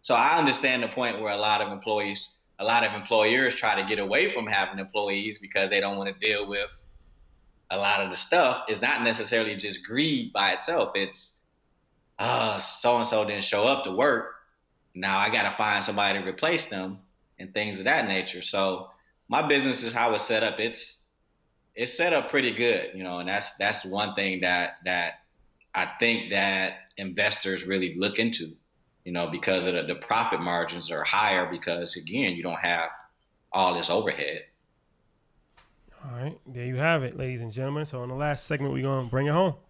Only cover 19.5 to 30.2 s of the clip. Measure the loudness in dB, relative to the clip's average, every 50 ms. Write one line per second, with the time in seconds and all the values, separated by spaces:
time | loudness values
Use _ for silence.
19.5 | 4 4 4 2 0 0 -4 -4 0 2 2 2 2 0 0 0 2 2 2 0
20.5 | 0 0 -2 -4 -4 -6 -12 -12 -14 -16 _ _ _ _ _ _ _ _ _ _
21.5 | _ _ _ _ _ -6 -6 -4 -2 0 2 2 2 2 0 2 0 2 2 2
22.5 | 2 2 4 4 4 2 0 -4 -8 -8 -8 -6 -6 -4 -4 -2 -2 -2 -2 -6
23.5 | -4 0 0 0 0 0 -6 -4 -2 -2 -2 -2 0 -2 0 0 0 0 2 2
24.5 | 2 2 0 -2 -6 -6 -4 -2 0 0 0 -2 -6 -10 _ _ _ _ _ _
25.5 | _ _ _ _ -2 -2 -2 -2 -2 0 2 2 2 0 -2 -2 0 2 2 2
26.5 | 2 0 0 -2 -4 -10 -18 _ -12 -10 -8 -6 -2 0 0 0 0 0 -2 -4
27.5 | -4 -4 -2 -2 0 0 0 -2 -2 -2 -2 0 0 0 0 0 0 -2 -6 -8
28.5 | -12 _ _ _ _ _ _ _ _ _ _ -6 -2 -2 -2 -2 -4 -4 0 2
29.5 | 2 2 2 0 0 0 -2 -2 -6 -6 -2 -2 0 0